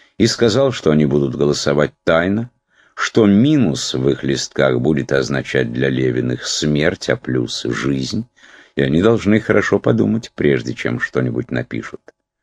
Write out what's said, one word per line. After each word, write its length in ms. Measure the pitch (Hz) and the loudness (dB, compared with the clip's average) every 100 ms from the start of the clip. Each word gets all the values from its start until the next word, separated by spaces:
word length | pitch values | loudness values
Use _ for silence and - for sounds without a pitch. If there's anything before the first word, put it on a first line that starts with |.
| _ - | _ 0
и 80 | 113 | 0
сказал, 440 | - 117 113 139 | 2 2 2 0
что 200 | 127 80 | 0 0
они 160 | 76 73 | 2 2
будут 280 | 71 69 67 | 2 0 0
голосовать 580 | 71 71 73 71 71 - | 0 0 0 0 0 -2
тайно, 480 | - 82 90 104 127 _ _ _ _ - | 0 2 2 -2 -6 _ _ _ _ -8
что 320 | - 120 104 | -2 2 4
минус 640 | 101 139 151 92 64 - | 6 4 4 2 -2 -4
в 160 | 65 67 | -2 -2
их 140 | 65 | 0
листках 560 | 67 65 - - 67 62 | -2 -4 -4 0 0 2
будет 320 | 67 73 65 | 0 0 0
означать 600 | 67 62 67 65 67 60 | -2 0 -4 -2 -2 -2
для 180 | 60 67 | -2 -2
Левиных 580 | 65 65 62 62 62 - | 0 0 -2 -2 -4 -6
смерть, 640 | - 78 73 80 - - | -4 0 0 0 -2 -2
а 60 | 62 | -4
плюс — 480 | - 64 58 - | -2 -4 -4 -6
жизнь, 640 | - 57 65 67 65 107 120 _ - - - - | -6 -4 -2 -2 -4 -6 -8 _ -20 -20 -10 -2
и 60 | |
они 220 | 69 78 | 0 2
должны 360 | 107 113 98 107 | 4 2 2 2
хорошо 380 | - 104 - 101 | 2 0 2 0
подумать, 520 | - 113 104 113 - | 2 2 2 0 -4
прежде 400 | - 73 65 58 | -2 0 0 -2
чем 260 | - - 62 | -6 -6 -4
что-нибудь 520 | - 65 62 58 60 | -4 -2 -2 -4 -4
напишут. 500 | 62 60 57 - - _ _ _ _ | -6 -6 -10 -12 -16 _ _ _ _